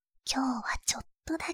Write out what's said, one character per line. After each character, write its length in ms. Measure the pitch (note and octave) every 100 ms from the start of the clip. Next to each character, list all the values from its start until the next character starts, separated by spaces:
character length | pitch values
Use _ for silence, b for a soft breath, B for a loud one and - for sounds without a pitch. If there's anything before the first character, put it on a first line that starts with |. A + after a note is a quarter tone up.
| _ _
今 360 | - C4 C4 A#3
日 20 |
は 160 | - -
ち 120 | - -
ょ 40 |
っ 60 | - _
と 120 | - D#4+
だ 80 | -